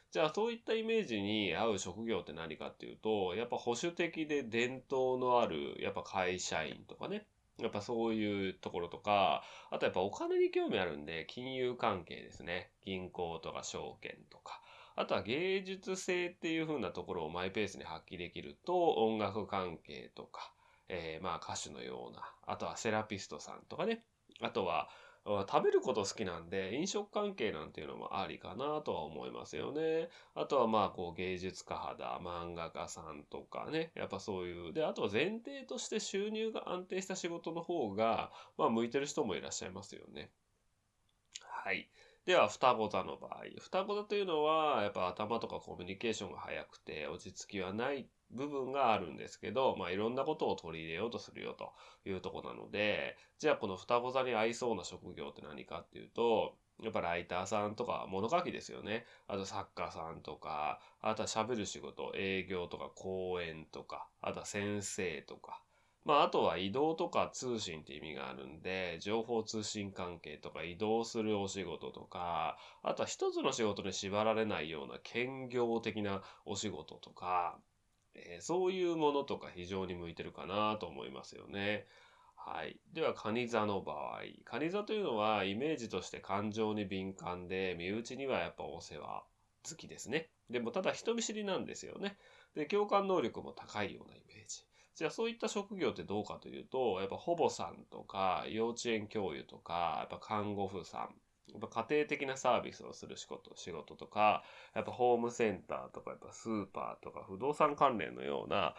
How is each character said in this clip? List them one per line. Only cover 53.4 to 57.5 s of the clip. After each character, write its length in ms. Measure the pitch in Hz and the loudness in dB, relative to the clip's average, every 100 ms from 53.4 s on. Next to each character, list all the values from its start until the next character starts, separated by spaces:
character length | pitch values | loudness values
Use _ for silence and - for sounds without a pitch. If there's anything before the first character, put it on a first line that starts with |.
| 151 | 2
ゃ 40 | |
あ、 20 | 139 | 4
こ 100 | 104 | 2
の 80 | 92 | -2
双 240 | - 120 | 2 4
子 120 | 127 | 4
座 120 | 131 | 2
に 120 | 127 113 | 4 4
合 120 | 113 | 4
い 60 | |
そ 180 | 117 123 | 2 0
う 60 | 98 | 0
な 80 | 85 | -2
職 280 | 92 95 - | -10 -12 -8
業 160 | 71 | -10
っ 20 | |
て 80 | - | -10
何 240 | 73 71 - | -12 -12 -8
か 140 | 85 | -10
っ 100 | - | -10
て 100 | - | -16
い 60 | 57 | -10
う 20 | |
と、 480 | - 117 107 80 - _ - | 2 4 6 2 -4 _ -10
や 100 | 110 | -4
っ 20 | |
ぱ 80 | 104 | -2
ラ 160 | 85 87 | 0 0
イ 100 | 87 | 0
タ 160 | 90 | -2
ー 20 | |
さ 220 | 98 | 0